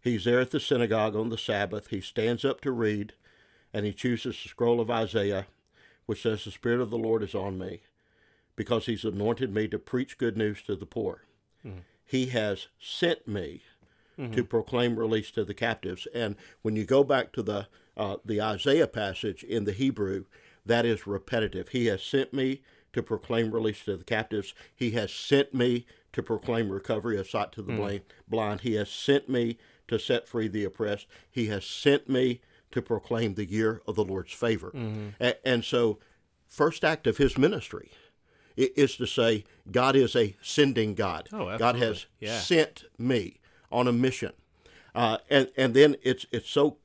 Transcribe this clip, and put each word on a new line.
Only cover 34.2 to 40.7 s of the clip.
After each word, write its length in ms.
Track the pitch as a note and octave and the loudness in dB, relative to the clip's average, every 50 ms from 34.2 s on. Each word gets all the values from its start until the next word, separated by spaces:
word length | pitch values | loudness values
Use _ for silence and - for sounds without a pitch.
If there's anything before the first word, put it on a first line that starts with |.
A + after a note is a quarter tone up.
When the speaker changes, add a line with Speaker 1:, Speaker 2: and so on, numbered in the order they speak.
| - - - | -6 -8 -8
Speaker 1:
favor. 380 | - - A#2 A2+ F#2+ - G#2 | -4 0 0 0 -2 -4 -10
Speaker 2:
Mm-hmm. 380 | - C3+ A#2+ A2 G#2+ G#2+ G#2 G#2 G#2 - | -10 -8 -6 -6 -6 -6 -8 -10 -8 -2
Speaker 1:
A-, 260 | A#2+ B2 A#2+ - - | 0 0 0 0 0
and 180 | C3 B2+ A#2+ A2+ | 0 0 0 0
so, 340 | - - B2 A#2+ A2+ G#2+ - - _ _ _ _ _ _ _ _ | 0 0 2 2 2 0 -2 -8 _ _ _ _ _ _ _ _
first 380 | _ - - D3 D#3+ D#3+ - - | _ 0 2 2 2 2 2 0
act 220 | D#3 D#3+ D3+ - | 0 0 2 0
of 120 | A#2+ G#2+ - | 0 2 4
his 180 | C#3+ C3 - | 4 2 4
ministry 540 | - C3 E3+ G#3 D#3 - - - - - - - - - _ _ _ _ _ _ _ _ _ _ | 4 4 4 4 2 -6 -8 -12 -14 -14 -16 -20 -20 -20 _ _ _ _ _ _ _ _ _ _
i-, 140 | - C3 B2+ - | 0 0 2 4
is 200 | - C#3 C3 - | 4 4 4 4
to 100 | - B2+ | -2 -6
say, 380 | G#2+ - - A#2 A2+ A2+ G#2 G2+ - _ _ _ - | -4 0 2 4 4 4 2 -2 -10 _ _ _ -2
God 260 | G2 B2 B2+ C3+ C3+ | 0 2 4 6 6
is 180 | C3+ B2+ A2+ - | 6 6 6 4
a 200 | B2 A2+ G#2 F#2+ _ | 2 2 2 0 _
sending 540 | - - - - D3 C#3 | -10 -4 4 4 4 4